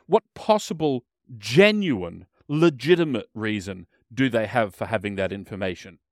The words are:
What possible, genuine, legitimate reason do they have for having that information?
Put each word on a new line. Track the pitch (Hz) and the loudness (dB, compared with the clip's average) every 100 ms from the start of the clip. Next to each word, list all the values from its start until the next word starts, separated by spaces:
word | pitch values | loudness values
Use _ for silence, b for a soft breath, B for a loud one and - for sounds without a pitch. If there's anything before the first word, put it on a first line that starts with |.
| B | B
What | 208 _ | -2 _
possible, | - - 214 - 165 156 127 _ _ _ 117 | -10 0 0 0 -4 -2 -2 _ _ _ -14
genuine, | 107 139 208 214 185 104 87 87 92 _ - | 0 6 6 4 -2 -2 -4 -12 -20 _ -4
legitimate | 151 170 127 139 175 160 113 - | 4 4 4 2 4 4 -2 -6
reason | 110 110 107 92 92 85 _ _ | -6 -4 -4 -6 -12 -16 _ _
do | 117 135 | -2 0
they | 113 107 | 0 0
have | 123 104 | -2 -2
for | - | -4
having | 98 110 101 | -6 -4 -4
that | 98 95 | -4 -4
information? | 98 92 98 95 87 92 85 _ | -6 -10 -8 -8 -8 -16 -20 _